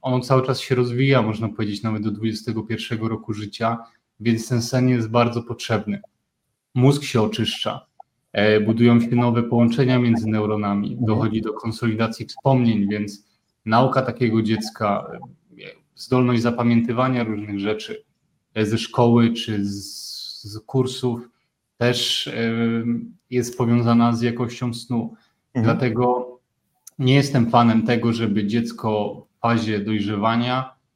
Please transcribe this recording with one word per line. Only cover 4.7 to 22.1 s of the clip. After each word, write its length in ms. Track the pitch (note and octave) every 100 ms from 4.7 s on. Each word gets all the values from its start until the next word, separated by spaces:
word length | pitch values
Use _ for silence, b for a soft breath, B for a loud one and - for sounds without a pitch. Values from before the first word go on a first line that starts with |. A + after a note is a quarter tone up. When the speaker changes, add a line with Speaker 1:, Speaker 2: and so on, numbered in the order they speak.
| C3 B2+
Speaker 1:
jest 220 | B2 A2
bardzo 320 | A#2 A#2+ A#2
potrzebny. 580 | - A2+ - A2 G#2+ G2+ - _ _ _ _ _ _
Mózg 280 | B2+ B2+ C#3
się 200 | - A#2
oczyszcza, 640 | G#2+ - A2 - - - - _ _ _ _
e, 280 | - G#2 G#2+
budują 400 | G#2 A2+ A#2+ A#2+
się 160 | - A#2+
nowe 260 | B2 A#2+
połączenia 560 | A#2 A#2 A#2 - B2+ B2+
między 280 | A#2+ A2 G#2+
neuronami, 640 | A2 G#2+ G#2+ G2+ G2+ G2+
Speaker 2:
Mhm. 180 | B2 A2+
Speaker 1:
dochodzi 360 | A2 A2 A2
do 100 | G#2+
konsolidacji 760 | G#2+ A#2 A2 A#2 G#2+ A2+ A2+ A2+
wspomnień, 640 | - C#3 C3 A#2 G#2 G2
więc 380 | G#2 G#2 - _ _ _ _ A2
nauka 360 | A2+ C3 C3+
takiego 400 | - - A#2+ A2
dziecka, 640 | A2 A2 - - G#2+ G#2 -
e, 60 | A2 - - _ - G2+ - _ _
zdolność 460 | - B2+ B2 A#2+
zapamiętywania 840 | A#2 A#2 A#2+ A#2 A#2 A2+ C3 B2
różnych 360 | A2+ G#2 G#2 G2+
rzeczy, 440 | G2+ G#2+ - - - _ _ _ _
e, 120 | A2 G#2+
ze 120 | A2+
szkoły 540 | - - A#2+ A#2 A#2
czy 320 | A#2 - G#2
z, 160 | G2+ G2+ G2+ - - - - -
z 180 | G#2 G#2+
kursów 600 | - C3+ B2+ - B2+ A#2+ - _ _ _ _ _
też, 480 | A#2+ A#2+ -